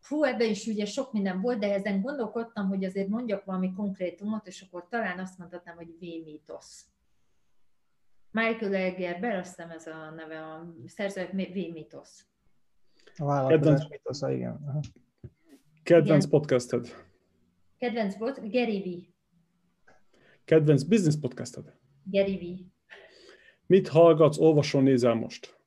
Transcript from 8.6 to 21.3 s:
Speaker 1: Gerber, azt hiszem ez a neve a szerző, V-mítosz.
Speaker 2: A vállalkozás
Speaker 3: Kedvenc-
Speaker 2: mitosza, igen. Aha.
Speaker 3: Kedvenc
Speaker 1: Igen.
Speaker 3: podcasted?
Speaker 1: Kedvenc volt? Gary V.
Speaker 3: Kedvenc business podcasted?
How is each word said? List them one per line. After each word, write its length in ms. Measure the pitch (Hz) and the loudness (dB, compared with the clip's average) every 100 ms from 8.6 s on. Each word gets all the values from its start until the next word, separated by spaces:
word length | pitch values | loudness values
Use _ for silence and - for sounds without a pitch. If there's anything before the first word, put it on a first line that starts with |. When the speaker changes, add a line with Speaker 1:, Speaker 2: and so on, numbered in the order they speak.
| 208 196 185 | -2 -2 -2
Speaker 1:
Gerber, 420 | 185 175 175 233 196 | -4 -6 -4 -4 -6
azt 200 | 180 - | -8 -14
hiszem 140 | 170 | -16
ez 180 | 165 160 | -16 -16
a 260 | 160 156 160 | -16 -14 -16
neve 240 | 160 160 | -14 -14
a 340 | 156 160 170 165 170 | -14 -14 -16 -18 -20
szerző, 440 | - 196 190 180 | -8 -8 -6 -8
V-mítosz. 920 | 190 185 196 165 165 151 139 - - _ _ _ _ _ _ _ _ - - | -6 -6 -6 -8 -10 -16 -20 -20 -20 _ _ _ _ _ _ _ _ -20 -6
Speaker 2:
A 100 | 143 | -2
vállalkozás 340 | 143 131 156 | 0 4 4
Speaker 3:
Kedvenc- 280 | 156 143 - | 6 2 0
Speaker 2:
mitosza, 420 | - - 127 135 | -12 -12 -8 -4
igen. 280 | 131 120 117 147 | -4 -6 -10 -8
Aha. 120 | 143 147 - _ _ - _ _ - _ _ | -8 -8 -14 _ _ -20 _ _ -20 _ _
Speaker 3:
Kedvenc 420 | - 170 151 151 - | 6 6 8 4 6
Speaker 1:
Igen. 140 | 147 | 2
Speaker 3:
podcasted? 480 | - 127 - 123 120 - - _ _ _ _ _ _ _ | 2 -2 0 -4 -6 -16 -20 _ _ _ _ _ _ _
Speaker 1:
Kedvenc 400 | 247 233 208 196 | -6 -2 -4 -4
volt? 340 | 226 277 220 | -8 -8 -4
Gary 300 | 240 233 202 | -2 0 -2
V. 300 | 180 175 - _ _ _ _ _ _ _ _ _ _ _ _ _ - | -4 -10 -14 _ _ _ _ _ _ _ _ _ _ _ _ _ 2
Speaker 3:
Kedvenc 380 | 160 151 143 | 4 6 4
business 320 | 143 220 165 151 | 4 2 4 0
podcasted? 520 | 139 | -4